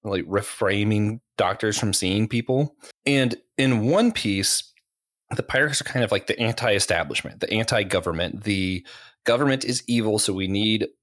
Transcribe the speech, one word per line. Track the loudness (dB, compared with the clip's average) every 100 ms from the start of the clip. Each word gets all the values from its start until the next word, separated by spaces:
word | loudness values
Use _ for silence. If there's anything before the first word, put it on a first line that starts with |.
like, | -2 -4
reframing | 0 -2 -2 -2 0 2 2 2 0 -4 _ 0
doctors | 0 2 -2 0
from | -2
seeing | 0 0 0 0
people. | 0 0 0 0 _ -20 -6 0
And | 2 2 -2 _ 0
in | 2 2 2
One | 4 2
Piece, | 0 -2 0 0 -2 -6 _ _ _ _ _ _
the | -8
pirates | -2 0 0 -2
are |
kind | -4 -2
of | 0
like | 0 -2
the | -2
anti-establishment, | -2 0 0 0 2 0 0 -6 -8 -8
the | -4
anti-government. | -2 0 0 0 -2 -2 -4 -4 -4
The | -4 -2 -2 -4 -8 -20 -20 _
government | 0 2 2 0
is | -2 -4 0
evil, | 0 2 0
so | 0
we | -2 -2
need | 0 2 0 -2 _